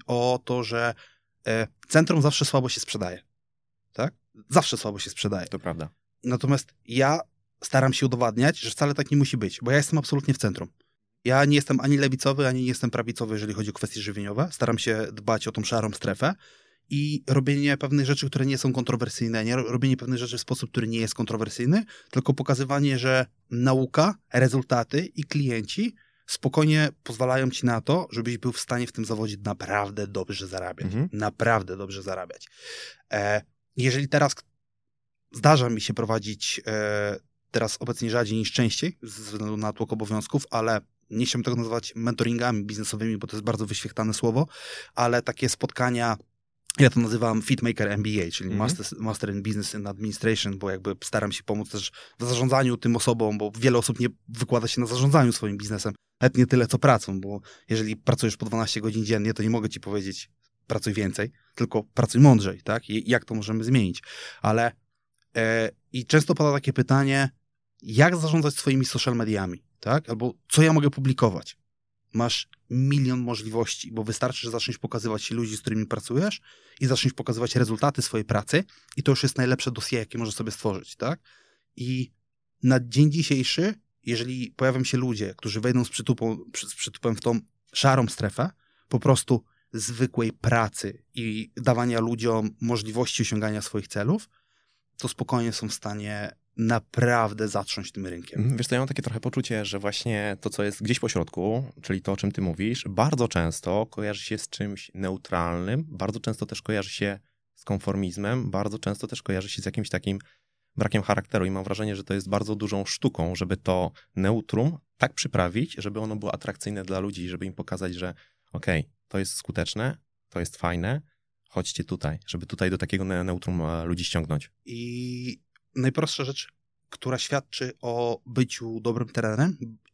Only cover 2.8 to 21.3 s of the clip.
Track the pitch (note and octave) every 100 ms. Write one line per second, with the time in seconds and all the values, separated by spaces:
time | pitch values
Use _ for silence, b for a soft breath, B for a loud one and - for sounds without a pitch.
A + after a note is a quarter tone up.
2.8 | - G#2+ F2+ F2 - _ _ _ _ _
3.8 | _ - C#3 - _ A2 - D3+ - B2
4.8 | G#2+ G2+ F#2+ - G#2 G2 F2+ F#2+ F2+ E2
5.8 | D2+ - _ _ B2 B2 C3+ C#3 - _
6.8 | - B2 C3 E3 - _ _ _ - C3+
7.8 | C3 - C3+ A#2+ A#2+ G#2+ C#3 - A#2 -
8.8 | C#3+ C#3+ C#3+ C#3+ C3+ B2+ G2 - A#2+ C#3+
9.8 | C#3+ D#3 C#3 C#3 C#3 C3+ A2 F#2 E2+ _
10.8 | _ _ _ _ A#2+ C3 C#3+ D3 C#3 C3
11.8 | C3+ C#3+ C#3 C3 C#3 C3+ C3 B2+ B2+ B2
12.8 | A#2+ A#2+ A2+ A#2 A2 A2 G#2+ G#2 G#2 -
13.8 | - A2+ G#2 G2+ G2+ G#2+ E3+ - A#2 A2+
14.8 | - A2 A2 G#2+ G#2 A2 A2 A2 G#2+ A2+
15.8 | G#2+ G#2+ G#2+ G2+ C#3+ G3 b b b b
16.8 | - C#3+ D3 D3 - C3+ C3 C#3+ C#3+ C#3+
17.8 | C#3 C#3+ C3+ C#3+ C#3 - C3+ C3 C3+ B2+
18.8 | A#2+ A#2+ A2 - A#2 A2+ A2 B2+ A2+ B2
19.8 | C3 C3 B2+ B2 A#2+ A#2+ - B2+ A2+ A#2+
20.8 | A2+ A2+ A2+ - A2+